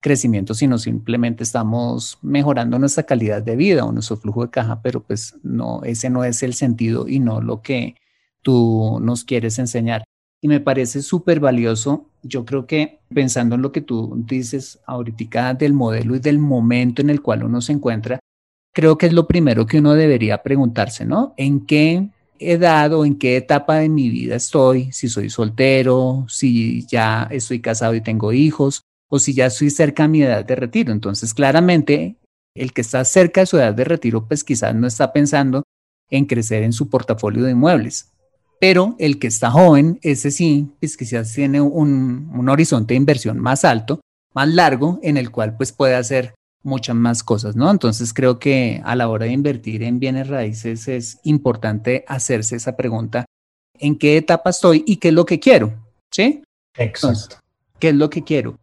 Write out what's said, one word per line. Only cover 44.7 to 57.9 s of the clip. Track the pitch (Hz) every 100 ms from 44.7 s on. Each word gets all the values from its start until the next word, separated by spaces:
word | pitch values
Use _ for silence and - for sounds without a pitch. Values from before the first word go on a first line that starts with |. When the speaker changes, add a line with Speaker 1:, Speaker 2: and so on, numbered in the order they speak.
| 135 143 180
Speaker 1:
en | 170 147
el | 120
cual | 113 110 110
pues | 131
puede | - 135
hacer | 127 117 131 123 _ _ _
muchas | 139 131 117 117
más | 117 117
cosas, | - 107 110
¿no? | 107 151
Entonces | 202 120 113 117
creo | 113 131 123
que | 147 135 123 117
a | - 120
la | 117
hora | 110 117
de |
invertir | 127 143 123 110 110
en | 117 123
bienes | 131 131 135
raíces | 139 110 110 117 113 113
es | 127 117 -
importante | 160 151 135 120 113 107 110 127 -
hacerse | 135 - 123 110 117
esa | - 123
pregunta, | 127 113 113 120 120 _ _ _ _ _
¿en | 147 147
qué | 147 151
etapa | 156 165 -
estoy | 175 185 156 311
y | 190
qué | 170
es |
lo | 160 170
que | 165
quiero? | - 220 110 110 - _ _
¿Sí? | - 220 294 _ _ _ -
Speaker 2:
Exacto. | 117 - 139
Speaker 1:
Entonces, | 117 - - _ _ _ _
¿qué | 160